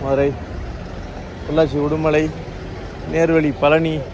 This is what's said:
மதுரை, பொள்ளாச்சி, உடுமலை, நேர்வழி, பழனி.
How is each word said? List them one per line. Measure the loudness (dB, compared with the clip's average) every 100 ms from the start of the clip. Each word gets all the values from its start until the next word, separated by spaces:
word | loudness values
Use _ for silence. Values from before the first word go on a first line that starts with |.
மதுரை, | 2 2 2 0 -8 -8 -8 -8 -10 -10 -10 -10 -10 -10 -2
பொள்ளாச்சி, | 2 4 2
உடுமலை, | 0 2 4 4 2 -4 -10 -10 -10 -10 -10 -10 -4
நேர்வழி, | 2 4 4 2 2
பழனி. | 4 4 4 -2 -4